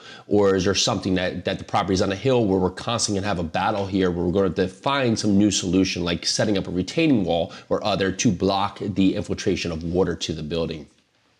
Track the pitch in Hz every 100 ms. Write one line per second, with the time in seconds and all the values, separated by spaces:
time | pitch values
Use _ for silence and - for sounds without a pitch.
0 | - - - 104 101 95 92 95 - 107
1 | 95 92 90 90 98 92 - 110 95 95
2 | 98 98 135 123 107 95 92 - - 117
3 | - 101 101 92 82 92 101 104 98 95
4 | 92 87 87 95 95 80 90 - 139 139
5 | 123 107 107 98 104 95 95 90 95 -
6 | 87 87 - - 110 98 90 87 90 -
7 | 160 123 87 85 85 - - - 104 95
8 | 95 92 131 90 95 98 98 - 104 95
9 | 95 98 98 104 - 87 - 80 85 87
10 | 87 85 - 78 76 82 82 80 - _
11 | _ _ _ _